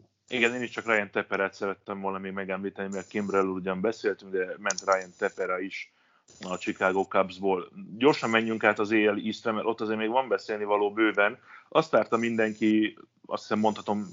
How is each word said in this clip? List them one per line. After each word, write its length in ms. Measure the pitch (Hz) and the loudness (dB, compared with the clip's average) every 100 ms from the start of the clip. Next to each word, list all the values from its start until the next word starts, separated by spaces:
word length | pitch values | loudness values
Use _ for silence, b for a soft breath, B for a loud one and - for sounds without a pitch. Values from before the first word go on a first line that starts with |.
| _ _ - | _ _ -8
Igen, 260 | 123 117 | 0 2
én 80 | 123 | 2
is 80 | 117 | -6
csak 160 | 113 110 | -6 0
Ryan 260 | 107 98 | 0 2
Teperát 420 | 107 - 98 95 | -4 -2 -2 -2
szerettem 480 | - 101 95 - 98 | -2 -6 -6 -8 -6
volna 160 | 98 95 | -4 -6
még 140 | 98 | -8
megemlíteni, 580 | 98 95 95 98 104 98 | -8 -6 -4 -6 -6 -6
mert 160 | 98 - | -6 -6
Kimbrel 380 | 107 101 98 95 | -6 0 2 2
ugyan 360 | 92 95 92 | -2 -4 -2
beszéltünk, 500 | 110 - 104 95 98 | -2 0 -4 -4 -4
de 240 | 95 92 82 | -4 -4 -4
ment 260 | 101 95 98 | -6 -4 0
Ryan 240 | 95 92 - | 0 -2 -6
Tepera 420 | 98 - 92 92 | -6 -4 -4 -4
is 340 | 95 - - _ _ _ _ - 92 | -6 -10 -14 _ _ _ _ -16 -8
a 80 | 92 | -6
Chicago 460 | 110 - 95 95 | -4 0 2 2
Cubsból. 640 | 92 98 92 92 98 90 - 98 92 104 | 2 2 0 0 0 0 -2 -14 -14 4
Gyorsan 320 | 139 151 123 | 4 4 2
menjünk 340 | 113 113 110 | 2 2 2
át 160 | 110 107 | 2 2
az 120 | 104 | 2
A 40 | 110 | 4
L 260 | 104 101 110 | 4 2 -2
Eastre, 260 | - 117 | -4 -4
mert 140 | 107 110 | -2 -2
ott 160 | 113 | -2
azért 160 | 107 110 | -4 -2
még 120 | 110 | 0
van 180 | 127 123 | 0 0
beszélni 360 | 98 - 107 | -2 -2 -6
való 280 | 101 104 104 | 0 2 2
bőven. 460 | 107 110 98 104 127 b b b | 2 2 4 2 0 b b b
Azt 220 | 156 160 | 0 4
várta 260 | 117 - 113 | 2 2 0
mindenki, 800 | 117 113 107 107 110 110 107 - - _ - | 0 0 0 2 2 4 2 -4 -20 _ -8
azt 160 | 101 | -8
hiszem 180 | - 107 | -2 2
mondhatom 480 | 107 104 - 104 92 | 2 0 -4 -4 -4